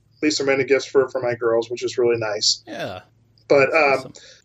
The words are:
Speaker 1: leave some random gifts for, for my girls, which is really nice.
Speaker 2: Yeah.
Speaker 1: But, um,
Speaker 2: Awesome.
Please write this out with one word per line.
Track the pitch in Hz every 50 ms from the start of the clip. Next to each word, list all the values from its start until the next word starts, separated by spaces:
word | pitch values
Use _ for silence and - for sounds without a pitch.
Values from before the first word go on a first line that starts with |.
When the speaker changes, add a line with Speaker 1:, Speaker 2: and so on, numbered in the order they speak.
| _ _ _ _
Speaker 1:
leave | - 156
some | 151 - 143 139
random | 135 131 131
gifts | 123 135 131 127
for, | - - 139 131 131
for | - 131
my | 123 120 120
girls, | 117 123 117 113 117 113 -
which | 123 120 127
is | 120 113 -
really | 123 117 117 113
nice. | 113 107 107 104 - - - - -
Speaker 2:
Yeah. | - 320 - 165 127 95 92 - _ _ _ _ _ _ _ _ -
Speaker 1:
But, | 160 143 139 135 -
um, | 165 151 139 131 131
Speaker 2:
Awesome. | 131 123 - - - - - - _